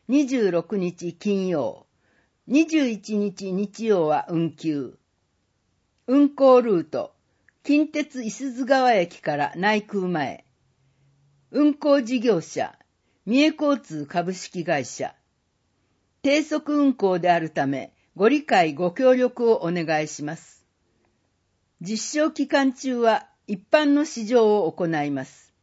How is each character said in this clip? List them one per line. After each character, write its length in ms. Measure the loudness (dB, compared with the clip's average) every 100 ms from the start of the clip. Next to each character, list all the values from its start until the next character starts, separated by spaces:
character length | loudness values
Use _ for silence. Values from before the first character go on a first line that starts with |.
| -2
二 180 | 0 0
十 240 | 0 0
六 260 | 0 -2 -4
日 360 | -4 -6 -12
金 340 | -6 -2 -2 -2
曜、 380 | -2 -4 -8 _ _ _ _ _ _ -2
二 220 | 0 2
十 220 | 0 0
一 260 | -4 -6 -4
日 380 | -4 -6 -6
日 320 | -4 -4 -4 0
曜 220 | 2 2
は 180 | 0 -2
運 240 | -2 -4
休。 460 | -4 -6 -6 -6 -14 _ _ _ _ _ _ _ _ _ _ 0
運 200 | 2 2
行 340 | 4 6 6
ル 200 | 4 0
ー 20 |
ト、 320 | -2 -8 -8 _ _ _ _ _
近 240 | 0 0 0
鉄 340 | -4 -8 -8
五 80 | -10
十 220 | -10 -10
鈴 140 | -6 0
川 300 | 2 4 2
駅 260 | 0 -6
か 160 | -6 -4
ら 160 | -4 -2
内 320 | -2 -2 -4
宮 180 | -6 -4
前。 360 | -4 -6 -10 _ _ _ _ _ _ _ _ _ _ _
運 220 | 0 2
行 280 | 2 2 2
事 180 | 2 -2
業 220 | 0 0
者、 360 | -2 -8 -8 -10 _ _ _ _ -2
三 180 | 2
重 120 | 2 2
交 240 | -2 -2
通 240 | -4 -12 -6
株 280 | -4 -4
式 320 | -6 -10 -8 -4
会 180 | -4
社。 320 | -4 -8 -10 -12 _ _ _ _ _ _ _ _ _ _
低 220 | 0 0
速 320 | 0 -4 -2 0
運 180 | 2
行 260 | 2 0 2
で 120 | 2
あ 80 | 0
る 100 | 0
た 160 | -4 -4
め、 280 | -4 -10 _ _ 0
ご 100 | 2
理 180 | 2 0
解 280 | 2 2
ご 180 | 0 -4
協 240 | 2 2 4
力 340 | 2 0 0
を 140 | 0
お 80 | 0
願 320 | -4 -2 -2
い 40 | -4
し 180 | -8 -12
ま 100 | -12
す。 300 | -16 _ _ _ _ _ _ _ _ _ _ _ _ -16
実 420 | -8 -8 -4 -2
証 100 | -2
期 180 | -2 0
間 240 | 2 0
中 260 | -2 -6 0
は 280 | 2 0 -4 _ -12
一 140 | -10 2
般 220 | 2 4
の 100 | 2
試 220 | 0 -6 0
乗 400 | 4 4 4 0
を 60 |
行 160 | -2 -4
い 240 | -2 -4
ま 120 | -6
す。 300 | -8 _ _ _